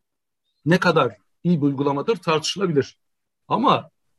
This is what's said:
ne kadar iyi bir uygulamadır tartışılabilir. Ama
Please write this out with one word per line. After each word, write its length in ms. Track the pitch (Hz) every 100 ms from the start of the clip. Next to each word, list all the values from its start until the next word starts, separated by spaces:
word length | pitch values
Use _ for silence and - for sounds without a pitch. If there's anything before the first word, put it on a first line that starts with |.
| _ _ _ _ _ _ 147
ne 120 | 180
kadar 380 | 180 160 123 - _ _
iyi 180 | 170 170
bir 40 | 143
uygulamadır 500 | 135 143 139 135 220
tartışılabilir. 800 | - 156 156 180 196 143 - - _ _ _ _ _
Ama 420 | 180 254 147 - _ _